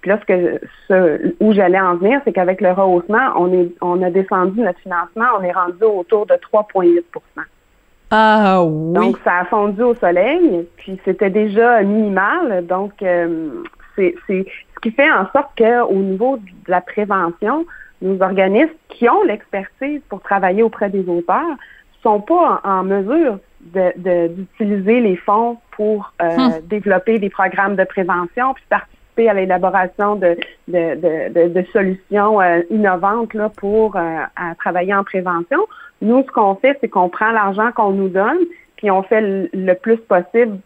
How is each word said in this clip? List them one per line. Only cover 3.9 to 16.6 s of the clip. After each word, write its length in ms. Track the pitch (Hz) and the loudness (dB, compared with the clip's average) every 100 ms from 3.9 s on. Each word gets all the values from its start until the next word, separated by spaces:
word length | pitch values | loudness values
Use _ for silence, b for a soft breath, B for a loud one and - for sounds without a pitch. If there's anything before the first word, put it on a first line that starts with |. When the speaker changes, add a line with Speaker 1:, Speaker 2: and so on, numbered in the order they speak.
| 180 | -2
Speaker 1:
a 60 | 180 | 0
descendu 500 | 180 190 196 180 196 | 0 0 0 0 0
notre 180 | 220 175 | -4 -4
financement, 460 | - 175 175 - 240 220 | -6 -6 -6 -2 -2 0
on 40 | |
est 80 | 185 | -2
rendu 300 | 180 175 175 | -2 -4 0
autour 420 | 220 202 175 214 214 | 0 0 -2 -2 2
de 100 | 175 | -2
trois 220 | - 214 214 | 2 0 0
point 180 | 196 175 | 2 4
huit 200 | 170 170 | 2 0
pour 100 | - _ - | -16 _ -16
cent. 80 | 160 _ _ _ _ _ - | -16 _ _ _ _ _ -2
Speaker 2:
Ah 520 | 220 220 214 208 190 | 2 4 4 4 4
oui. 300 | 170 156 160 | 2 0 -2
Speaker 1:
Donc, 240 | 175 226 240 | 0 2 0
ça 140 | - 180 | 0 0
a 60 | 180 | 0
fondu 360 | 226 208 196 | 0 0 0
au 120 | 247 233 | 0 2
soleil, 720 | 190 175 214 320 339 175 170 _ | 2 2 2 2 2 0 -6 _
puis 220 | - 190 - | -14 -8 -4
c'était 240 | 185 202 | -2 0
déjà 520 | 190 214 202 233 233 | 0 0 2 4 4
minimal. 840 | 202 214 214 190 196 311 320 190 175 | 2 0 0 0 0 0 -2 -2 -2
Donc, 240 | 185 202 - | -4 -4 -6
euh, 480 | 190 175 170 165 160 131 - _ - - | -2 0 -2 -4 -6 -10 -14 _ -16 -2
c'est, 200 | 185 - - | -2 -2 -6
c'est 180 | 190 190 B B - | -4 -4 B B -8
ce 40 | |
qui 100 | 233 | -6
fait 180 | 220 285 | 0 2
en 180 | 254 196 | 2 0
sorte 200 | 269 285 - | -2 -4 0
qu'au 360 | 220 240 233 196 | 2 2 2 0
niveau 420 | 196 190 240 269 | -2 -2 -2 -2
de 60 | 190 - | -8 -20